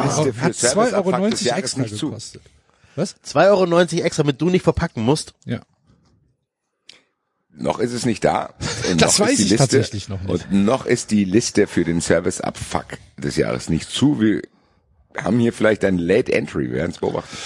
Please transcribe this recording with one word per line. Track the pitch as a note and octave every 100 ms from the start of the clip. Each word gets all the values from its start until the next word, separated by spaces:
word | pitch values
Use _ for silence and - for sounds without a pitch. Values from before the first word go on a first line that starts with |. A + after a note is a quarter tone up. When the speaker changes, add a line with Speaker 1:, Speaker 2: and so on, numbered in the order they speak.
Speaker 1:
die | C3+
Liste | - C#3+
für | A2+
Speaker 2:
hat | E3 -
Speaker 1:
Serviceabfuck |
des | A#2+
Speaker 2:
zwei | E3 A#3+ G3+
Euro | F#3
neunzig | F3+ G3+ G3 A#2+
Speaker 1:
Jahres | B2
Speaker 2:
extra | C3 C3
Speaker 1:
nicht | A#2 G#2+
zu. | D3+
Speaker 2:
gekostet. | G#2 - - - _ _ _ _ -
Was? | F#3 -
Speaker 3:
Zwei | - C#3 F#3+
Euro | G3+ F3+
neunzig | E3+ F3+ E3
extra, | E3 -
damit | D3 B2+
du | E3
nicht | F3+
verpacken | - - E3+ -
musst? | A2+ D#3 - - B2
Speaker 2:
Ja. | A#2+ - _ _ _ _ _ _ _ _ _ _ _ - - _ _ _ _ _ D2
Speaker 1:
Noch | C2 D#2+
ist | A#2+
es | A#2+ A#2+
nicht | G2+
da. | D#2 F2 - - - - -
Und | F2+
Speaker 2:
Das | - -
Speaker 1:
noch | G#3+
Speaker 2:
weiß |
Speaker 1:
ist | C4+
die |
Speaker 2:
ich | C3+
Speaker 1:
Liste, | A2
Speaker 2:
tatsächlich | C3+ C3+ - G#2 -
noch | G2
nicht. | F#2
Speaker 1:
und | F2+ - G2 G2+
noch | C3 -
ist | A#2+ -
die | G#2+
Liste | F#2+ G#2 - - F#2+
für | - E2
den | E2+
Service-Abfuck | - E2+ F#2 - - - - D#2+ - - - -
des | C#2+ D#2
Jahres | A1 B1+ -
nicht | D#2+ -
zu. | - C#3+ B2+
Wir | G#2+ F#2 - _ _ _ _ _ _ -
haben | E2+ A#2+
hier | A#2
vielleicht | - A2 G#2 G2
ein | F2+
Late | E2+ G#2 -
Entry, | - - E2 B1
wir | B1+
werden's | F2 -
beobachten. | F#2 - - -